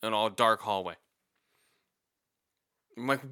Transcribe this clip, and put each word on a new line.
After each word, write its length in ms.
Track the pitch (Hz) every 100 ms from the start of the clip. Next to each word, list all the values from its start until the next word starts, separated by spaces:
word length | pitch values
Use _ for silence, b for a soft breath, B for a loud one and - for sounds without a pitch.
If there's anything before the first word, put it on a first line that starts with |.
an 120 | 110
all 160 | 107 110
dark 320 | 98 113 107
hallway. 340 | 110 98 90 82 _ _ _ _ _ _ _ _ _ _ _ _ _ _ _ _ _ _ _ -
I'm 100 | 127
like, 140 | 139 135